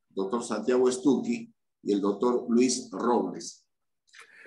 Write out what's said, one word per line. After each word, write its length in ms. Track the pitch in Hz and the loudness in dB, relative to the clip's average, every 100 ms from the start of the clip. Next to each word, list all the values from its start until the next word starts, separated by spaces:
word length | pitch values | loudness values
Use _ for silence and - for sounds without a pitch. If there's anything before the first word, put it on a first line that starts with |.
| _ | _
doctor 320 | 98 95 117 | -6 -4 -4
Santiago 460 | 113 107 113 123 127 | -4 -4 0 2 2
Stucchi 600 | 123 147 117 110 117 - _ _ _ | 2 2 2 0 -4 -8 _ _ _
y 100 | - | -2
el 80 | 101 | 0
doctor 460 | 101 101 123 123 - | 0 0 0 0 2
Luis 400 | 117 127 - - | 4 4 0 -6
Robles. 760 | 95 113 113 92 85 - - _ _ _ _ _ - - - | -4 0 0 0 -6 -14 -18 _ _ _ _ _ -20 -20 -20